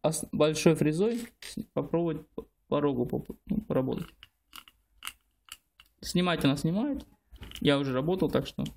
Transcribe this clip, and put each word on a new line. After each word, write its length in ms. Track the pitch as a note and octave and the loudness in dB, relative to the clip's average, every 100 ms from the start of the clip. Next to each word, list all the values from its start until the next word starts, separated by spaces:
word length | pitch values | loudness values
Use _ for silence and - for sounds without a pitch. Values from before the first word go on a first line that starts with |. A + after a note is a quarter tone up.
ос-, 260 | D3+ D#3+ - | 0 -2 -4
большой 420 | D3 D3+ D#3 E3+ | 2 2 6 6
фрезой 540 | D#3+ D3+ D#3 G#3+ A#3 A#3 _ | 6 2 2 0 0 -6 _
с-, 220 | - - - | -12 -10 -6
попробовать 540 | - C#3+ E3+ E3+ D#3 - | -6 -2 0 0 -4 -8
по, 180 | - - _ _ | -14 -16 _ _
по 120 | C#3+ | 0
рогу 260 | D3 B2+ B2 | 2 0 -2
поп-, 320 | - - - - | -2 -6 -14 -4
ну, 140 | - | -4
поработать. 460 | - C3 C3 - - _ - _ _ - - _ _ _ - - _ _ _ - _ _ _ _ | 0 -2 0 -4 -8 _ -20 _ _ -20 -20 _ _ _ -16 -16 _ _ _ -20 _ _ _ _
Снимать 440 | - F3 F3+ D#3+ | -4 0 2 2
она 120 | C#3+ C#3 | 2 2
снимает. 480 | D#3+ F#3 C#4+ C#4 - _ _ - - - | 0 0 -2 -4 -8 _ _ -20 -16 -2
Я 180 | - C#3+ | 2 2
уже 140 | C#3 | 2
работал, 380 | B2+ D3+ F#3 D#3+ | 0 0 0 2
так 160 | C3 - | 0 -2
что 180 | - C3+ | -6 -8